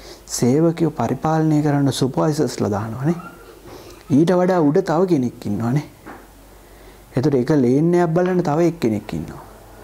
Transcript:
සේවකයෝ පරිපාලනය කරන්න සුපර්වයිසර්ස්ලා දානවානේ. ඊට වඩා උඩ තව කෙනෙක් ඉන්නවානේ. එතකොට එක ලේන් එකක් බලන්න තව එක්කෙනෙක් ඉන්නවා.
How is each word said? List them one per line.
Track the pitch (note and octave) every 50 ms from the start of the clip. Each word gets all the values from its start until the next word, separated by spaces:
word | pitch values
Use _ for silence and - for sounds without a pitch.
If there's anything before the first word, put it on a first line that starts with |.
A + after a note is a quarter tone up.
| - - - - - -
සේවකයෝ | - - - - B2+ D3+ E3 E3+ D#3+ E3 E3 D#3
පරිපාලනය | D3+ - A#2+ A#2 - D3+ - D#3 D#3 D#3+ D#3+ D#3 D3+ D3+
කරන්න | D3 D3+ C#3+ C#3+ C#3 C3+
සුපර්වයිසර්ස්ලා | - - C#3+ B2+ - E3 E3+ D#3+ D3+ D3 D3 B2 - - A#2 G2+
දානවානේ. | G#2 G2 G#2+ A2+ A2 B2+ C3 D3+ E3+ E3+ - - - - - - - - - - - - - - - - - -
ඊට | - C3+ E3 E3
වඩා | F#3 F3+ F3+ F#3 F#3 F3+
උඩ | D#3 C#3+ C#3+ F#3+
තව | F#3+ - D#3 D#3 F#3+ F#3
කෙනෙක් | F3 C#3+ B2+ A#2 - - -
ඉන්නවානේ. | - G#2 F#2+ A2 A#2 B2 D3+ D3 - - - - - - - - - - - - - - - - - - - - - - - - -
එතකොට | - C3 B2 D3+ C#3+
එක | C3 B2 C#3 D#3+
ලේන් | D3 B2+ A#2+ B2+ C#3 D#3+ E3+ F3
එකක් | F3 F3 E3+ D#3+
බලන්න | F3 F3+ F3+ F#3 F3+ E3+
තව | E3+ C#3+ D#3 F3 E3+
එක්කෙනෙක් | E3 E3+ - A#2 G#2+ G2+ - - -
ඉන්නවා. | D#2 D#2+ - - - - - - - - - - -